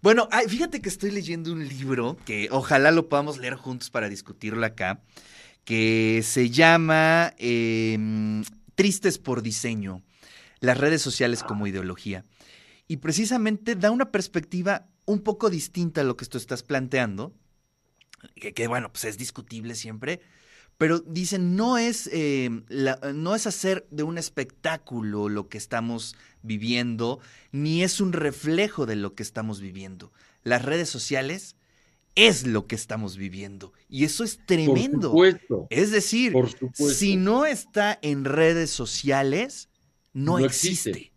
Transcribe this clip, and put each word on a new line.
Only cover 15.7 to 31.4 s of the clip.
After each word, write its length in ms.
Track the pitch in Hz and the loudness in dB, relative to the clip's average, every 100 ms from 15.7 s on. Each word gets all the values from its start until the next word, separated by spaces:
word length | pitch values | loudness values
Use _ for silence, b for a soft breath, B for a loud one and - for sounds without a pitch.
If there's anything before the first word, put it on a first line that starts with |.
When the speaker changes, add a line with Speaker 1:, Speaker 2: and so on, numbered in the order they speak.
| - 175 160 | -4 -2 0
Speaker 1:
a 20 | |
lo 140 | 139 120 | 0 -2
que 80 | - | -8
tú 140 | 131 | -10
estás 240 | - 127 | -8 -10
planteando, 680 | - 139 131 135 120 98 139 - _ _ _ _ _ _ _ - - - | -4 -4 -2 -2 -2 -4 -10 -12 _ _ _ _ _ _ _ -20 -20 -16
que, 180 | - | -12
que, 140 | - 117 | -4 -2
bueno, 240 | - - | -2 -4
pues 140 | - 113 | -8 -8
es 120 | 104 | -8
discutible 560 | 123 - 113 113 113 113 | -10 -12 -14 -12 -10 -10
siempre, 460 | 113 110 131 175 b b b b b _ | -10 -10 -8 -8 b b b b b _
pero 200 | 160 170 | 2 2
dicen, 560 | 165 165 180 196 180 180 | 0 -6 -2 0 2 2
no 220 | 233 247 | 2 2
es, 320 | 233 233 - | 0 -2 -4
eh, 380 | 165 151 139 127 117 113 | -2 0 0 -2 -4 -8
la, 280 | 131 135 131 143 | -2 0 0 -4
no 220 | 143 165 214 | -4 -2 -2
es 100 | 220 | -2
hacer 400 | 180 190 190 - | -2 -2 -2 -4
de 100 | 147 | -6
un 160 | 151 170 | -4 -4
espectáculo 1120 | 160 - 127 - 156 160 - 123 110 104 104 | -8 -6 -8 -4 -4 -4 -6 -6 -4 -2 -2
lo 200 | 104 98 | -4 -6
que 100 | 107 | -12
estamos 560 | - 117 117 117 110 b b b | -6 -4 -4 -6 -8 b b b
viviendo, 800 | 110 107 113 120 120 113 117 131 b b b | -8 -4 0 0 0 -2 -2 -4 b b b
ni 320 | 135 147 160 | -4 0 0
es 180 | 180 - | 0 0
un 100 | 196 | -2
reflejo 760 | 165 151 143 147 165 208 185 127 | 0 -2 -2 -2 0 0 -2 -2
de 80 | 107 | -2
lo 180 | 101 | -4
que 80 | - | -8
estamos 400 | 107 - 110 101 | -10 -8 -6 -8
viviendo. 500 | 98 92 95 92 - _ _ _ | -10 -14 -16 -16 -20 _ _ _
Las 220 | - 120 120 | 0 0 2
redes 240 | 160 165 | -2 -2
sociales 680 | 127 - 139 135 180 | -6 -4 -2 -2 -6